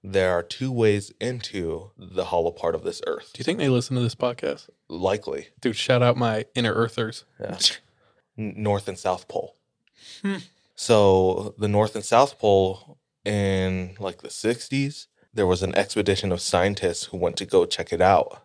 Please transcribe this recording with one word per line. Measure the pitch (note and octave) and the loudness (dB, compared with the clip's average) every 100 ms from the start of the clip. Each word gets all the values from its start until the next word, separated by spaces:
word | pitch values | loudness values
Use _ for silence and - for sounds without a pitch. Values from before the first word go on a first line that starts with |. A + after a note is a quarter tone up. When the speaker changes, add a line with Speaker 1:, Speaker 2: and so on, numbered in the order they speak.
Speaker 1:
There | G2 F#2+ F#2 F2 | -2 0 2 0
are | |
two | E2+ - C3 | -2 -6 -4
ways | B2 A2 G#2 G2+ - | 2 4 2 -2 -8
into | A2+ B2 - G2 E2 E2 - - | -8 -6 -8 -6 -6 -6 -10 -20
the | F2+ F#2 F2+ | -8 -6 -2
hollow | F2 E2 | 0 0
part | - E2+ D#2+ | -2 -4 -2
of | |
this | F2 - - | -6 -6 -6
Earth. | - - | -6 -10
Speaker 2:
Do | - | -6
you | |
think | - G#3 | -4 0
they | C#3+ | 2
listen | B2 A#2 B2+ | 2 0 -2
to | |
this | A#2+ | -2
podcast? | - B2 A#2+ - - - _ _ | -2 -4 -4 -6 -6 -12 _ _
Speaker 1:
Likely. | E2 F#2 G#2 - C#2+ - _ | -4 -2 -2 -4 -8 -10 _
Speaker 2:
Dude, | B2+ | -4
shout | G#2+ - B2 | -4 0 2
out | B2 B2 | 4 2
my | A#2+ A2 A2 | 0 -2 -4
inner | - A#2 | -2 0
Earthers. | G#2 A2+ - A2 - _ _ | 0 -2 -2 -6 -8 _ _
Speaker 1:
Yeah. | G#2+ - - - _ _ _ _ _ - | -12 -2 -2 -2 _ _ _ _ _ -10
N-, | G#2+ G2 | -10 -4
North | G#2+ G2+ G2+ | 0 0 -2
and | F2+ | -6
South | F#2+ F2+ - | -2 -4 -4
Pole. | - - _ _ _ _ _ - - | -8 -8 _ _ _ _ _ -20 -8
Speaker 3:
Hmm. | G3 G3 - _ _ - | -6 -6 -10 _ _ -12
Speaker 1:
So | - A2+ G2+ F#2+ F#2 F2+ G#2 - | 4 6 8 6 4 0 -6 -4
the | G#2 | 0
North | G#2 G#2+ A2 | 2 2 -2
and | |
South | - A#2 C#3 - | 2 4 4 2
Pole | G#2+ G2 F#2+ F#2+ - - _ _ | 4 4 4 -2 -14 -20 _ _
in, | G#2 G#2 G2 F#2+ F#2 F#2 F2+ F#2 | -4 0 0 0 0 -4 -8 -8
like, | F#2+ E2+ | -10 -10
the | - | -14
sixties, | - A2 B2 - C#3 C#3 D3 - _ _ | -4 -4 -4 -4 -4 -4 -6 -18 _ _
there | A2 F#2 | -2 2
was | F2+ | 2
an | F#2+ | 0
expedition | - G2 - G2+ F#2+ G2 | 0 0 0 0 0 0
of | F2+ | -2
scientists | - F2+ F#2+ G2+ F#2 E2+ - | 0 2 2 0 -2 -4 -8
who | F#2 | -4
went | F2 E2+ | -4 -4
to | F#2+ | 2
go | F#2+ F2 | 2 4
check | - - | -2 -4
it | E2+ | 2
out. | F#2 F2+ - - | 6 6 2 -6